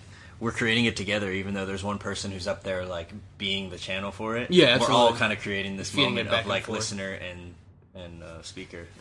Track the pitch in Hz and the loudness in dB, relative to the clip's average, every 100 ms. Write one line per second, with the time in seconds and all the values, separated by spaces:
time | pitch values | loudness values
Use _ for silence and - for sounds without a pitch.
0 | - - - - 117 - 117 113 117 110 | -14 -20 -18 -6 -4 0 4 4 4 2
1 | 98 104 98 95 95 98 95 95 101 101 | 0 0 0 -2 -2 -4 -4 -4 -4 -4
2 | 101 98 104 95 98 95 98 92 90 87 | -4 -6 -6 -6 -4 -4 -4 -4 -4 -8
3 | 85 104 - - 98 95 92 87 - 95 | -8 -14 -16 -6 -4 -2 -4 -10 -6 -6
4 | 101 98 110 113 123 180 135 127 120 120 | -6 -6 -4 -4 4 8 8 8 6 8
5 | 117 117 113 104 107 98 98 98 90 - | 8 6 2 0 -2 -4 -2 -4 -4 0
6 | 131 120 110 117 104 98 113 107 107 101 | 2 0 0 0 0 -2 -2 -4 -4 -4
7 | 95 95 90 90 87 87 - - - 92 | -6 -8 -10 -12 -14 -18 -20 -20 -20 -16
8 | 87 85 82 80 - 95 90 87 85 - | -16 -14 -14 -14 -14 -14 -14 -14 -14 -14